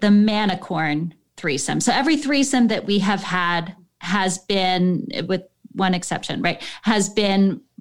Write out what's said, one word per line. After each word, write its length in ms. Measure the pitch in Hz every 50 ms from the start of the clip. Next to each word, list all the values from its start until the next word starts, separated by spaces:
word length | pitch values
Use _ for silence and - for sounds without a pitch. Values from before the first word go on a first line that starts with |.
the 60 | 208
manicorn 1040 | 208 202 208 208 220 214 208 208 196 180 175 - - 185 160 160 151 147 151 170 170 - _ _ _ _
threesome. 420 | - - 160 135 123 - - 147 156
So 120 | - 247
every 260 | 262 269 277 311 320
threesome 500 | 294 - 269 294 277 269 - - 254 240
that 180 | 214 226 - -
we 140 | - 202 202
have 240 | 185 202 202 190 -
had 520 | - 180 180 175 175 175 170 165 180 - - _ _ _ -
has 380 | - 170 185 208 190 185 180 -
been, 680 | - - 202 190 185 185 185 180 180 180 180 - - - - - 170
with 160 | 180 190 180 180 - _ _ - - -
one 200 | - 190 185 185
exception, 480 | 175 180 - 165 - - - 139 -
right, 200 | - 175 - - - - - - -
has 260 | 214 226 208 196 202
been, 520 | - 220 208 196 196 196 196 196 - - - _ _ -